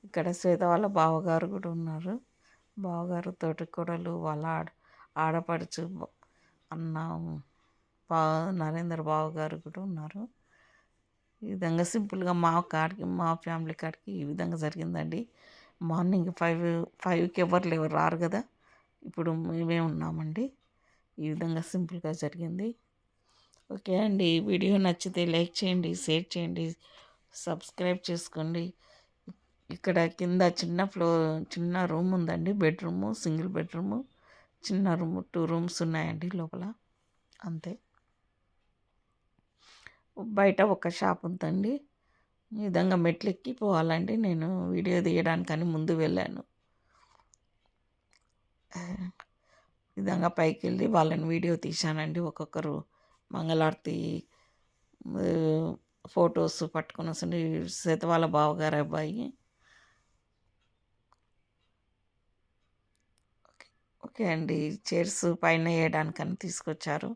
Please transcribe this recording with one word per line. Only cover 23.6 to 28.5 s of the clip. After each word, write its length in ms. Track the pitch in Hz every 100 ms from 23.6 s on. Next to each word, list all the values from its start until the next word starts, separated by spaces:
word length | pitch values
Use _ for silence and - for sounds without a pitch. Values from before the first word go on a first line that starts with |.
| _
ఓకే 260 | 196 - 185
అండి, 280 | 214 196 180
ఈ 100 | 165
వీడియో 340 | 208 185 190 202
నచ్చితే 440 | 190 170 190 180 170
లైక్ 280 | 165 170 -
చేయండి, 360 | 190 180 170 175
షేర్ 300 | - 160 175
చేయండి, 340 | 175 170 175 165 165 _ - - _ _ -
సబ్స్క్రైబ్ 640 | - 165 - - 180 180
చేసుకోండి. 600 | - 170 - - 156